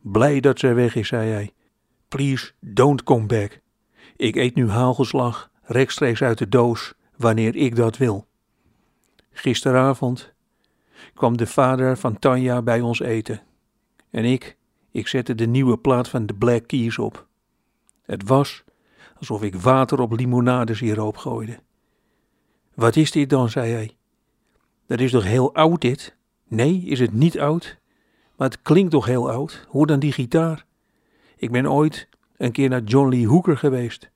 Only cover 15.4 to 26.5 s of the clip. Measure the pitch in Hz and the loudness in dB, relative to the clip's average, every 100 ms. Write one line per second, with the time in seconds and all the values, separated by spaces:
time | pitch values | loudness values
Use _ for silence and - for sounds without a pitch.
15.4 | 113 127 131 113 139 123 123 131 107 104 | 0 2 2 2 2 0 0 -6 -6 -2
16.4 | 120 120 - 139 117 110 110 - _ _ | 0 0 -2 -4 -4 -4 -6 -8 _ _
17.4 | _ _ _ _ _ _ _ 95 98 131 | _ _ _ _ _ _ _ -10 0 2
18.4 | 139 - _ _ _ _ - _ - 107 | 2 -6 _ _ _ _ -20 _ -10 -6
19.4 | 104 92 90 131 127 135 120 117 127 123 | -6 -2 2 2 2 0 -2 -2 0 2
20.4 | 123 127 117 110 117 104 107 - 131 117 | 2 0 -2 -4 -4 -2 -4 -6 -8 -8
21.4 | 110 120 _ _ _ _ _ _ _ _ | -10 -14 _ _ _ _ _ _ _ _
22.4 | _ _ _ - 113 131 151 160 139 139 | _ _ _ 0 2 2 2 0 0 2
23.4 | 123 123 117 117 110 _ _ _ _ _ | 2 -2 -4 -6 -8 _ _ _ _ _
24.4 | _ _ _ _ _ 120 131 123 95 120 | _ _ _ _ _ -2 2 2 2 2
25.4 | 131 - 160 170 123 131 - _ _ _ | 2 2 2 2 -2 -4 -10 _ _ _
26.4 | _ | _